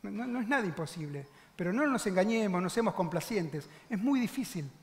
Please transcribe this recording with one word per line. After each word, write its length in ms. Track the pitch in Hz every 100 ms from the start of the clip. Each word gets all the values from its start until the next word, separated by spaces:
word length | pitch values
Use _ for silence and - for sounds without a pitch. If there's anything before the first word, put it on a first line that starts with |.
no, 80 | 202
no, 160 | 208 247
no 160 | 240
es 60 | 220
nada 180 | 277 208
imposible, 600 | 151 156 175 147 143 139 - - -
pero 160 | 175
no 140 | 214 294
nos 220 | 254 214
engañemos, 520 | 185 196 226 214 180
no 100 | 180
seamos 260 | 226 226 -
complacientes, 760 | 175 165 - 220 165 147 - - -
es 120 | 214
muy 200 | 240 269
difícil 500 | 233 - 254 175 143 -